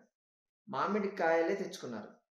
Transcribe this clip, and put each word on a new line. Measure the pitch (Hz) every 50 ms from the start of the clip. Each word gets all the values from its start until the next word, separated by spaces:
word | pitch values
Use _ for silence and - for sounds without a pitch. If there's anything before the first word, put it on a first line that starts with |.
| _ _ _ _ _ _ _ _ _ _ _ _ _
మామిడికాయలే | - - 135 151 180 202 214 196 196 - - 170 160 165 165 165 180 196
తెచ్చుకున్నారు. | 196 190 - - - - 127 117 107 104 - - _ _ _ _